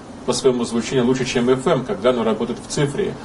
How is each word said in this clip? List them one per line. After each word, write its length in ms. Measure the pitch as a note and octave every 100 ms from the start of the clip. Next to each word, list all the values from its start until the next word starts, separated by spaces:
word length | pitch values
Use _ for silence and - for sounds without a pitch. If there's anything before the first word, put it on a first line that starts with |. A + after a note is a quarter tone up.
| - - -
по 80 |
своему 320 | A#2 C3+ A#2+ A2
звучанию 400 | A2+ - C3+ A#2+
лучше, 180 | C3
чем 260 | B2 B2+ A#2+
F 160 | C3 F#3
M, 200 | C#3+ -
когда 240 | G3 B2
оно 160 | B2 A2
работает 340 | G#2+ A#2 -
в 100 | -
цифре. 440 | - C#3 G#2+ F#2 -